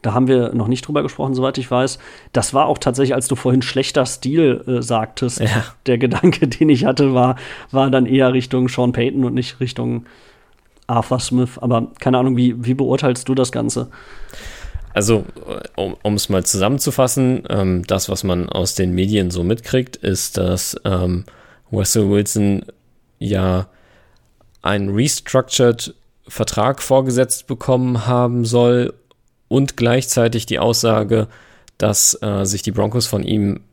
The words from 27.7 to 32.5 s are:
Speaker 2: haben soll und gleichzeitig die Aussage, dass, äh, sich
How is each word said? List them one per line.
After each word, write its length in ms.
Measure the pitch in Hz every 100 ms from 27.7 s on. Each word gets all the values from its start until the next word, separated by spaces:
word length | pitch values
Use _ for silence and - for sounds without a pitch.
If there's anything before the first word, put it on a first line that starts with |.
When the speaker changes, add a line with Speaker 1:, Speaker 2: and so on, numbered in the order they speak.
| 127 127 120 113
Speaker 2:
haben 380 | 123 123 120 113
soll 480 | 120 120 123 120 - _ _ _ _ _
und 300 | 135 139 -
gleichzeitig 680 | 120 123 - - 117 110 -
die 120 | 87
Aussage, 680 | 110 113 117 110 104 113 107 - - _ _ _
dass, 400 | 107 104 - -
äh, 220 | 107 101
sich 160 | 98